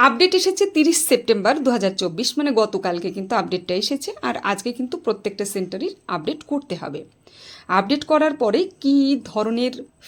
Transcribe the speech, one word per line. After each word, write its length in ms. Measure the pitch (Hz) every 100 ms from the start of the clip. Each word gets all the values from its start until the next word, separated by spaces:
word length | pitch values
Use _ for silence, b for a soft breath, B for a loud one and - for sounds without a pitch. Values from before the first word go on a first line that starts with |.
| 254
আপডেট 280 | 233 370
এসেছে 300 | 370 381 381 392 311
তিরিশ 220 | 302 330 -
সেপ্টেম্বর 440 | 160 - 208 196 294
দু 120 | 262
হাজার 220 | 240 190 190
চব্বিশ, 380 | 180 165 247 -
মানে 120 | 294 226
গতকালকে 500 | 208 196 185 175 185 196
কিন্তু 160 | 190 226
আপডেটটা 340 | 175 180 175
এসেছে। 360 | 185 214 277 - -
আর 120 | - 220
আজকে 300 | - 196 247
কিন্তু 240 | 240 254 -
প্রত্যেকটা 400 | - 202 202 196
সেন্টারের 460 | 202 202 185 190 349 - - 175
আপডেট 240 | 156 302 -
করতে 240 | 285 - 165
হবে। 220 | 147 147 - _ B B B B -
আপডেট 360 | 185 196 294
করার 300 | - 311 302 294
পরে 260 | 226 220 381 -
কী 400 | 277 277 269 277
ধরনের 480 | - 220 214 233 247 254 - _